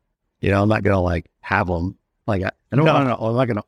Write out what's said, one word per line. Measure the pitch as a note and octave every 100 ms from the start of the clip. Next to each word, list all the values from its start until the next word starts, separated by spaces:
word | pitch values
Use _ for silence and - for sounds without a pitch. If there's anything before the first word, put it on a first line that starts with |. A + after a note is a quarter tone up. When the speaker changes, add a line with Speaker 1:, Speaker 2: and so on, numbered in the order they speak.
| _ _ _ _
Speaker 1:
You | -
know, | G2+
I'm | G#2
not | G#2+
gonna, | G2+ G2
like, | F2 E2+ - _
have | - G2 F2+
'em. | F2 F2+ - _ _ -
Like, | G2
I, | G2 - _
I | A#2+
don't | D#3
Speaker 2:
No. |
Speaker 1:
wanna, | D3+ C3
I'm | A2+ A2+ A#2+
not |
gonna | A#2+ G#2